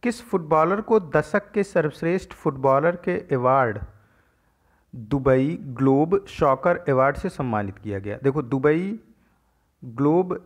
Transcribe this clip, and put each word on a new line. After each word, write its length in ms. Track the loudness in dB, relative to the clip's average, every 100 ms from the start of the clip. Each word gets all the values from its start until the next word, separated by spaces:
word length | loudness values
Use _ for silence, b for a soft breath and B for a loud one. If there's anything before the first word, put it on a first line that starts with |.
किस 180 | -4 -6
फुटबॉलर 600 | -4 -4 2 2 4 0
को 180 | 2 0 2
दशक 420 | -2 0 -4 -2
के 120 | -4
सर्वश्रेष्ठ 680 | -2 0 -2 -2 -2 -2 -4
फुटबॉलर 640 | -6 -4 0 2 4 2 -2 -4
के 120 | -6 -2 0
अवार्ड 440 | 2 2 2 -2 -10 -18 _ _ _ _ _ _ _ _ _
दुबई 640 | -18 -6 -2 2 2 2 -4 -10
ग्लोब 480 | 0 2 4 2 0 -2
सॉकर 480 | 0 2 2 2 0 0
अवार्ड 260 | 2 2 0
से 140 | -8
सम्मानित 480 | -6 -4 -2 -4 -8
किया 220 | -10 -8
गया? 180 | -8 -4
देखो, 240 | -2 -2
दुबई 580 | -2 0 2 2 -2 -8 _ _ _ _ _ _ _ _
ग्लोब 600 | -16 0 2 4 2 -4